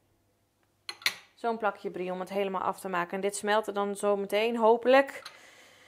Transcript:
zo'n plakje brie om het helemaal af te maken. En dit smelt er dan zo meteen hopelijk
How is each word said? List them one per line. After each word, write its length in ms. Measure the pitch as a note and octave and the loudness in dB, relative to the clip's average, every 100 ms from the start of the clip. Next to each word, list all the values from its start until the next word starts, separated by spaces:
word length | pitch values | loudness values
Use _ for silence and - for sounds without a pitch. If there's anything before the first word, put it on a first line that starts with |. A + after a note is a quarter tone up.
| _ _ _ _ _ _ _ _ - - - - - _ A#3 | _ _ _ _ _ _ _ _ -18 -6 -6 -6 -16 _ -4
zo'n 120 | A3 | -2
plakje 340 | G#3+ G3 G3 | -2 -4 -8
brie 200 | F3+ F3+ | -8 -6
om 80 | F#3 | -6
het 100 | F#3 | -6
helemaal 320 | F#3+ G3 F#3 | -4 -2 -2
af 180 | - F#3+ | -4 -4
te 100 | F#3+ | -4
maken. 220 | F3+ F3 | -4 -4
En 100 | F#3+ | -4
dit 140 | G3 G3+ | -4 -4
smelt 320 | G#3 G#3+ G#3+ | 0 0 0
er 60 | |
dan 220 | G3+ G3+ G3 | -2 -4 -2
zo 220 | G#3 G3+ | 0 0
meteen 400 | G3 G3+ A3+ A#3 | 0 0 0 4
hopelijk 640 | A3 A#3 B3 C4 C#4 - - - - - - - | 4 6 6 6 4 -2 -16 -20 -20 -20 -20 -20